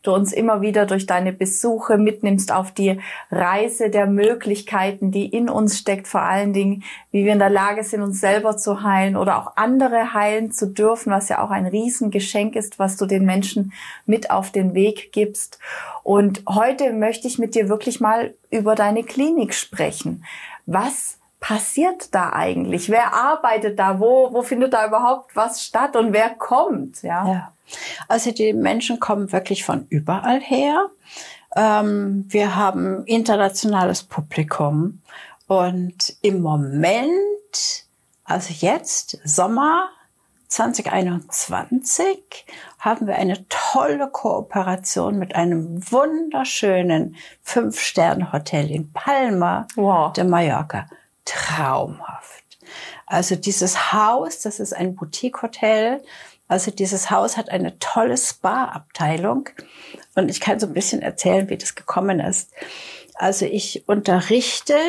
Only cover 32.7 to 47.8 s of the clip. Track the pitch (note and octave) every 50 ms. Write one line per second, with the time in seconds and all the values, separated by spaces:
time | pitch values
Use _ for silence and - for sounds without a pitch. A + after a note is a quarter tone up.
32.7 | F#3+ F3+ F3+ F#3+ F#3+ G3 - - A3+ A3+ A3+ A3+ G#3+ G3+ G3 F#3+ F#3+ - - G#3+
33.7 | G#3 F#3+ F#3 F3 F3 - - _ - - D3+ - - - D3+ D3+ - - D3+ C#3+
34.7 | D3+ D3+ E3 G3 - - _ _ - - - - - _ _ _ F#3+ F#3+ F3+ F3+
35.7 | F3+ F3+ F3+ F3+ - - - - - _ - G#3 G3 F3+ E3+ D#3 D#3 D3+ C#3+ C3+
36.7 | C#3 D3 D#3+ E3+ G#3 A#3 C4 D4+ F4 F#4+ G4+ G#4 G#4 G#4 G#4 _ - - - -
37.7 | - - _ _ _ _ _ _ _ _ _ - E3 F#3 F#3 - E3 D3+ - F#3
38.7 | C4+ D#4 - - - - - - - - - D3+ - - F3+ G3+ A#3 B3 C#4+ D4+
39.7 | E4 F4 F#4 F#4 - _ _ _ _ _ _ _ _ _ _ _ - - A3 -
40.7 | - - - - - F#2 - - - - - - - - - - F2+ F2+ - -
41.7 | A#3+ C4 - - - - E4+ G4 G4 G4 _ _ - - - - - - - -
42.7 | - _ - G#3 A3+ A3 A3 G3+ - - G3 F#3 F#3+ F#3+ F#3+ _ - - - -
43.7 | - C4+ - D4 C#4+ C#4+ C#4 C4+ C#4 - - A3 - A3 A3 - - G3+ F#3 F#3
44.7 | F#3 F#3 F#3+ - - F#3+ E3+ F#3 G#3 G3+ F#3 F#3 - F3 E3+ F3 E3+ E3 D#3+ E3+
45.7 | E3 F3+ F#3 - A#3 C4 C#4+ D4+ D#4 D#4+ E4 D4+ D4+ C4 C4 C4 - - - G3+
46.7 | F#3+ F3+ F3+ F3+ E3 D#3 - - - - - - - _ _ - - B3 A3+ G#3+
47.7 | A3 -